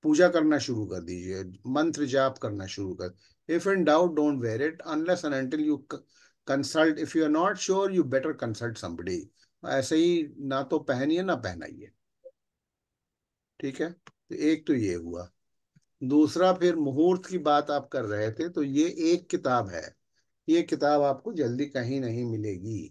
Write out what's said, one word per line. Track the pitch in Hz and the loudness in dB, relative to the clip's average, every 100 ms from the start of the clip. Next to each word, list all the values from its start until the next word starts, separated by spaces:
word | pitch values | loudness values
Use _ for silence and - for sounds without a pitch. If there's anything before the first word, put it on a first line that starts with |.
पूजा | 156 151 180 | 2 6 6
करना | 175 151 147 | 6 4 2
शुरू | - 117 101 | 0 -4 -4
कर | 90 | -8
दीजिए, | 82 90 92 95 92 95 127 | -8 -8 -6 -8 -8 -12 -4
मंत्र | 135 165 143 143 | 0 0 -2 -2
जाप | 135 135 135 | 2 0 -2
करना | 120 101 95 | -8 -8 -10
शुरू | - 98 90 | -8 -8 -6
कर, | 92 - _ _ - | -10 -10 _ _ -4
if | 170 180 | -2 0
in | 196 | 2
doubt, | 151 151 175 151 | 6 6 4 2
don't | 151 139 | 0 0
wear | 117 113 147 | -2 -2 -2
it | 160 160 | -4 -6
unless | 156 165 180 | -4 0 0
and | 160 | 0
until | 135 131 151 151 | -2 -2 -2 -2
you | 143 - | -2 -6
c-, | - _ _ _ _ - | -14 _ _ _ _ -4
consult, | 139 139 160 160 151 | -2 0 4 4 2
if | 156 | -2
you | 165 156 | 0 2
are | 151 | 2
not | 185 196 - | 2 0 0
sure, | 190 196 | 0 2
you | 185 139 | 0 2
better | 131 151 156 | 0 0 -4
consult | 120 107 117 110 | -6 -4 -6 -6
somebody। | 92 85 90 90 95 _ _ _ | -10 -8 -6 -6 -8 _ _ _
ऐसे | - 135 127 160 | -2 -2 2 2
ही | 170 170 147 - | 4 2 -2 -8
ना | 139 135 | -4 -4
तो | 131 156 - | -2 -2 0
पहनिए | 127 143 165 | -2 0 0
ना | 190 139 | 0 -2
पहनाइए, | 107 85 73 - - _ _ _ - _ _ _ _ _ _ _ _ _ _ _ _ _ | -4 -8 -12 -16 -20 _ _ _ -20 _ _ _ _ _ _ _ _ _ _ _ _ _
ठीक | 139 131 | -10 -4
है। | 160 | -6
तो | 175 - _ _ | -6 -20 _ _
एक | - 151 160 156 | -2 0 0 2
तो | |
ये | 135 104 | 0 2
हुआ, | 87 85 87 90 _ _ _ _ _ _ _ | -2 -6 -10 -12 _ _ _ _ _ _ _
दूसरा | 127 147 151 165 185 | 2 4 4 4 4
फिर | 180 175 165 | 4 2 2
मुहूर्त | 143 131 175 185 - | -2 2 4 2 -2
की | 185 | -2
बात | 151 147 151 | 4 2 2
आप | 147 139 | -2 -2
कर | 139 | -6
रहे | 110 104 110 | -2 -2 -2
थे, | 110 170 | -2 -4
तो | 175 | -2
ये | 143 139 165 165 160 | -2 2 0 0 2
एक | 175 175 | 2 0
किताब | 180 139 123 101 | -2 2 0 0
है, | 87 - _ _ _ _ _ - | -8 -10 _ _ _ _ _ 0
ये | 165 | 2
किताब | 165 151 143 147 | 2 0 2 4
आपको | 143 131 214 | 2 0 -4
जल्दी | 190 127 123 143 | -2 -2 0 -4
कहीं | 135 117 135 | -4 -4 -4
नहीं | 123 117 | -2 -4
मिलेगी। | 120 110 107 92 101 107 - | -4 -4 -6 -6 -6 -8 -8